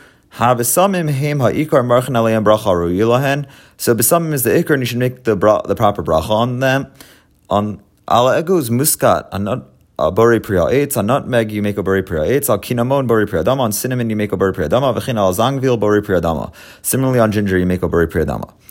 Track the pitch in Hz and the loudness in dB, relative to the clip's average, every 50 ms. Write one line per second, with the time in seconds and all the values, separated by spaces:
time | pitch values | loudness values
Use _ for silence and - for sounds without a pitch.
0 | - - _ _ _ _ - - 117 123 127 117 113 - - 175 185 202 190 180 | -20 -20 _ _ _ _ -6 -2 0 2 2 2 0 0 2 2 2 2 0 -2
1 | 165 151 143 131 147 147 147 143 123 104 - 127 156 - 156 135 120 123 120 131 | -2 -2 -2 -2 -2 -2 -2 0 0 0 0 0 -2 0 2 0 2 2 2 0
2 | 127 151 131 117 113 113 110 110 104 107 107 107 110 104 90 87 85 87 87 98 | 0 0 0 0 2 2 2 2 4 4 4 4 2 0 0 0 0 0 0 0
3 | 110 117 120 131 143 135 139 147 139 - - - - - _ - - 123 117 110 | 2 2 2 2 0 0 -2 -4 -6 -10 -14 -20 -20 -20 _ -6 0 0 0 2
4 | 120 - 170 170 165 156 151 131 - 113 85 165 170 - 151 131 127 117 120 123 | 2 2 2 0 0 -2 -4 -2 0 2 2 2 2 0 0 -2 -2 -4 -4 -2
5 | 123 127 127 - - 113 107 175 - 107 104 - - - 98 - 110 101 101 - | -2 -2 -4 -4 -2 -2 0 2 4 4 4 2 0 -2 -2 0 0 0 0 0
6 | 82 82 80 80 80 - 107 110 120 127 123 123 131 131 131 139 135 - - - | -2 0 0 0 0 0 0 0 0 0 -2 -2 0 0 0 0 -2 -6 -14 -20
7 | - - - _ _ _ _ _ _ - 98 101 104 107 95 - - _ _ _ | -20 -20 -20 _ _ _ _ _ _ -2 -2 0 0 -2 -6 -10 -16 _ _ _
8 | - - - 117 123 131 120 151 160 170 190 170 131 117 117 127 151 - - - | -4 0 2 4 4 4 2 0 0 0 0 0 0 0 0 0 0 0 0 0
9 | 139 113 92 73 - - - 98 101 101 123 131 - - _ _ _ _ _ - | 2 2 2 2 -2 -6 -8 -6 -4 -4 -4 -6 -8 -12 _ _ _ _ _ -2
10 | 78 78 90 113 113 120 117 104 - - 98 87 80 65 120 143 143 139 - 120 | -2 0 2 4 4 4 4 2 0 0 0 0 2 2 2 0 0 -2 -2 -2
11 | 101 107 135 135 - - 123 117 110 104 107 104 104 104 98 104 90 98 98 95 | -2 0 -2 -2 -2 -2 -2 -2 -2 -2 -4 -4 -4 -4 -4 -4 -2 0 0 0
12 | 90 - 87 78 78 92 127 143 139 - 107 95 - - 127 120 117 127 139 139 | -2 -2 -4 -4 -2 0 0 -2 0 0 -2 -2 -2 -4 -4 -2 -2 0 0 -2
13 | 131 120 117 110 104 - 92 82 80 117 135 139 123 107 101 - - 123 127 123 | 0 2 2 0 0 0 -2 -2 0 0 0 0 0 -2 -2 -4 -4 -4 -4 -4
14 | 117 110 110 107 107 98 104 90 98 95 92 95 80 76 98 127 143 131 104 - | -4 -2 -2 -4 -4 -4 -2 -2 -2 -2 -2 -2 -2 0 0 0 0 0 -2 -2
15 | - 135 120 107 98 92 90 101 117 131 139 131 131 131 120 107 107 104 104 104 | -4 -4 -2 0 0 0 2 0 0 0 0 0 0 0 0 0 2 2 2 2
16 | 104 - 95 85 80 82 80 65 50 - - - - - - - - - - 127 | 0 0 0 0 0 0 -2 -4 -6 -10 -14 -18 -20 -20 -20 -12 -8 -4 -2 0
17 | 135 131 127 123 110 107 101 107 104 98 95 90 90 90 90 87 90 82 85 85 | 0 2 2 2 2 2 2 0 0 0 0 0 0 0 0 -2 -2 0 0 0
18 | 82 82 - 85 76 69 60 50 - - - _ _ _ | 0 0 0 -2 -2 -2 -4 -8 -8 -12 -18 _ _ _